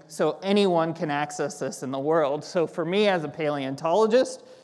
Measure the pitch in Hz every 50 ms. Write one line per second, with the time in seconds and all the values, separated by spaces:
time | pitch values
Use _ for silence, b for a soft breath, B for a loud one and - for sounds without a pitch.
0 | - - - - 185 151 147 - - 196 202 208 202 190 175 165 160 170 160 -
1 | 180 156 143 143 151 147 - - 151 143 143 - 143 135 - - 151 131 135 135
2 | 135 151 160 170 151 131 143 151 151 - - 180 160 160 - - 165 165 180 208
3 | 214 202 190 175 151 147 147 - 160 147 147 143 135 135 135 135 160 165 170 202
4 | 220 220 214 254 254 254 - - B B B B